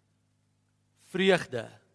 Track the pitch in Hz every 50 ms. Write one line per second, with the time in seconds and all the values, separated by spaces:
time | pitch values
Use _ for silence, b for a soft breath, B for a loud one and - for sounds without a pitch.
0 | _ _ _ _ _ _ _ _ _ _ _ _ _ _ _ _ _ _ _ _
1 | - - - 180 190 190 185 160 - - 123 113 113 117 - - _ _